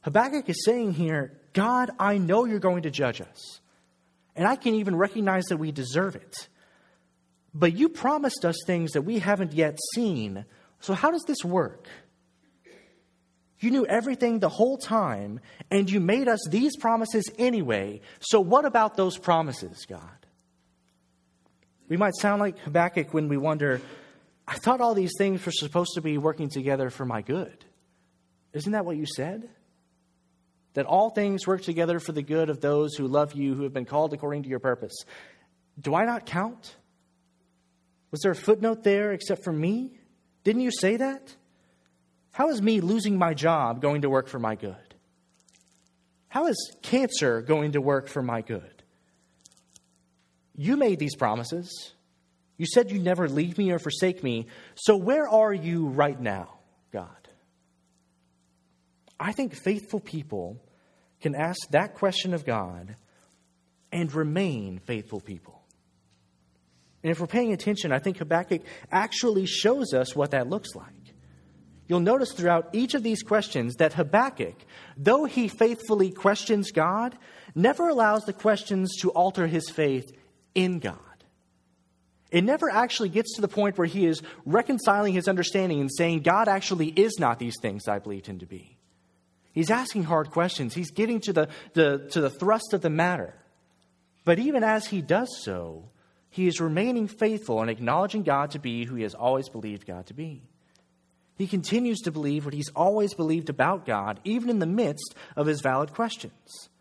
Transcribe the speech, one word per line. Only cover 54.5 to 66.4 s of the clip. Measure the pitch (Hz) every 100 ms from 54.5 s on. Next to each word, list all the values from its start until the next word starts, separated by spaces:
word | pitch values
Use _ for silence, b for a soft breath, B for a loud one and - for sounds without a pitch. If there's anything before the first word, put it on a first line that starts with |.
| B B B
So | - 208
where | 185 285 285
are | 220 220
you | 196 160 170 156
right | 131 147 139
now, | 120 95 90 - _ _ _
God?" | 107 87 - - _ _ _ _ _ _ _ _ _ _ _ _ _ _ _ _ _ _ _
I | 190
think | 214 262
faithful | - - 214 208 214
people | - 160 147 104 87 113 _ b b b b b
can | 156 139
ask | 160 180 -
that | 147 202 -
question | 196 180 185
of | 175
God | 147 113 92 87 92 113 b b b b b _ _ _ _
and | 170 165
remain | 147 156 160 196 127 98 92
faithful | - 113 104 107
people. | - 90 - - _ - _ _ _ _ _ _